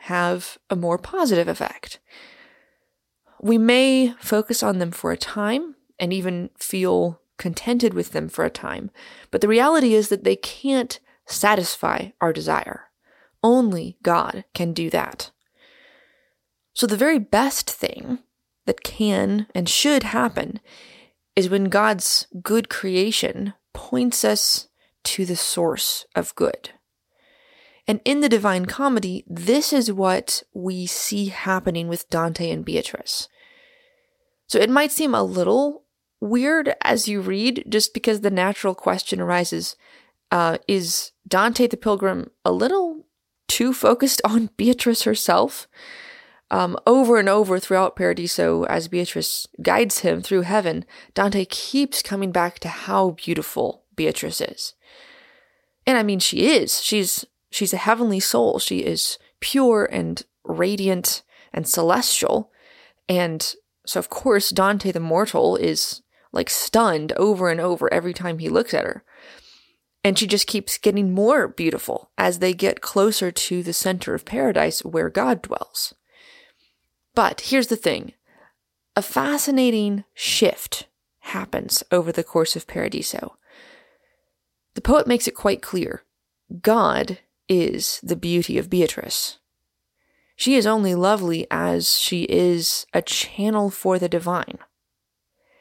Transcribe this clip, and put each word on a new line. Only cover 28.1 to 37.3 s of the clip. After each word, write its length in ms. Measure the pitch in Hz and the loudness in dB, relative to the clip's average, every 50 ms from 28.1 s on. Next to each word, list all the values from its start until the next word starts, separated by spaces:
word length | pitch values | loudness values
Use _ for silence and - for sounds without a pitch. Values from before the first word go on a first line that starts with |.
| 285 294 | 2 4
the 80 | 294 277 | 4 4
Divine 360 | 233 214 202 208 185 185 180 | 4 4 4 2 2 0 0
Comedy, 580 | 185 - - 277 277 254 220 196 185 180 - - - | -4 -4 -2 0 2 2 0 0 -2 -6 -8 -10 -10
this 440 | 175 170 170 190 240 294 302 - | -12 -4 0 2 2 2 2 2
is 200 | 302 277 226 226 | 2 2 2 2
what 520 | 196 190 190 185 185 190 - - - - - _ - | 0 0 2 2 2 0 0 -2 -4 -6 -6 _ -12
we 320 | 196 180 190 185 180 180 | -8 -6 -6 -4 -4 -6
see 420 | 175 - - - - 208 202 202 196 | -6 -6 -6 -4 -4 -2 -2 -4 -4
happening 600 | 185 - - 196 190 185 180 190 170 170 170 170 | -4 -6 -2 -2 -2 0 0 -2 -2 -2 -4 -4
with 220 | 170 170 - - | -6 -6 -6 -4
Dante 400 | - 165 165 165 165 - 170 165 | -2 -2 0 -2 -2 -4 -4 -4
and 160 | 160 160 156 | -4 -6 -4
Beatrice. 640 | 160 165 160 - - - - - - - - - - _ _ _ _ _ _ _ _ _ _ _ _ _ _ _ _ _ _ _ _ _ _ _ - | -4 -4 -4 -4 -4 -8 -10 -8 -8 -6 -6 -8 -10 _ _ _ _ _ _ _ _ _ _ _ _ _ _ _ _ _ _ _ _ _ _ _ 0
So 120 | - - | 2 2
it 100 | 202 226 | 4 4
might 220 | 254 285 302 285 | 4 4 2 2
seem 220 | - - 311 285 233 | 0 0 0 0 2
a 100 | 220 196 | 0 0
little 600 | 185 185 185 175 185 208 254 285 294 294 - _ _ _ _ _ _ _ - | 0 0 0 2 4 4 4 2 2 -2 -6 _ _ _ _ _ _ _ -8
weird 540 | 214 208 226 247 254 285 320 330 294 277 - - | -4 0 0 2 2 2 2 2 2 0 -2 -2
as 260 | - - - 233 - 214 | 0 0 2 0 0 -2
you 140 | 208 202 | -4 -4
read, 420 | 185 185 | -2 -2